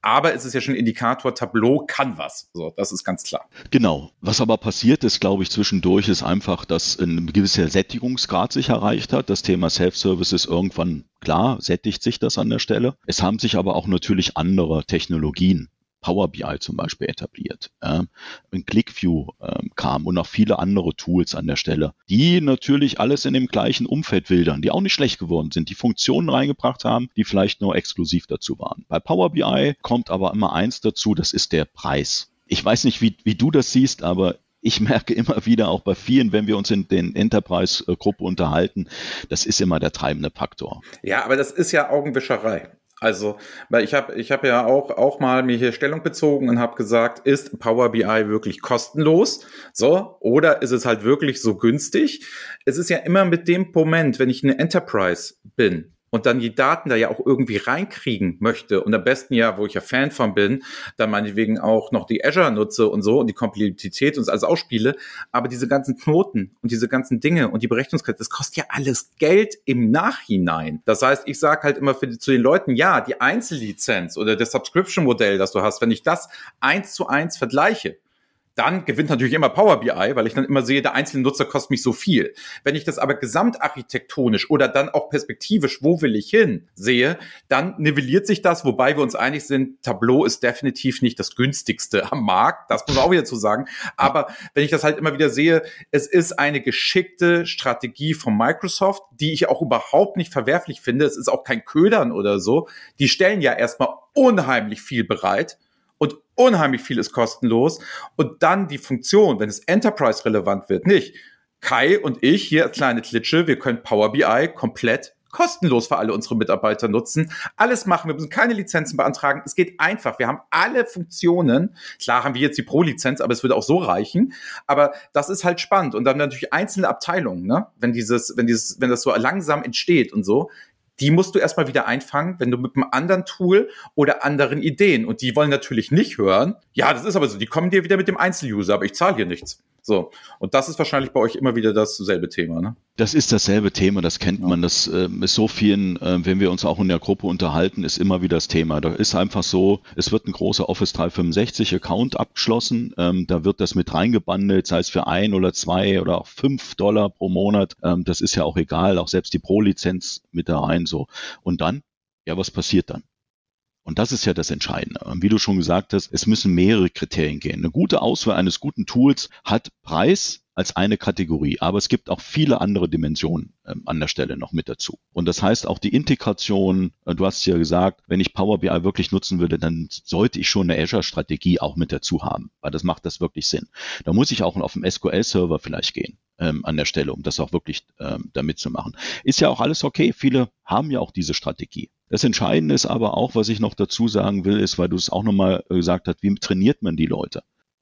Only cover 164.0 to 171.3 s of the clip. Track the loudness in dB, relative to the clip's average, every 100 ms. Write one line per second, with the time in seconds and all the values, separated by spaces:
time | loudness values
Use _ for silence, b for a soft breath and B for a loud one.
164 | -2 -2 -2 -2 -4 -6 -6 -6 -8 -10
165 | -10 -2 2 2 2 0 2 0 0 -4
166 | -2 -2 0 2 2 4 4 4 2 0
167 | -6 -2 -2 -2 -6 -4 -2 0 2 2
168 | 0 0 0 0 0 -2 -4 -6 -2 4
169 | 4 4 -2 b -2 -2 -2 -18 -4 2
170 | 4 2 0 -8 _ -6 -4 0 0 0
171 | -2 -2 -2